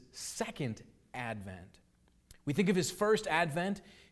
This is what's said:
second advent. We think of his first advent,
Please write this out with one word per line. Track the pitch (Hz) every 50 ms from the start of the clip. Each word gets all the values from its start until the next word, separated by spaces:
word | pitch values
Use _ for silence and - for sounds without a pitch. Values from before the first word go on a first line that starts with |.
| - - -
second | - - - - - 233 233 220 - 151 120 110 - - - - _ _ _ -
advent. | 127 123 117 110 104 95 98 92 90 92 104 - - _ _ _ _ _ _ _ _ _ - - - _
We | 147 143
think | 156 202 185
of | 202
his | 185 175 -
first | - - 208 208 220 214 -
advent, | - 156 165 175 160 139 170 175 196 202 - - - - - - -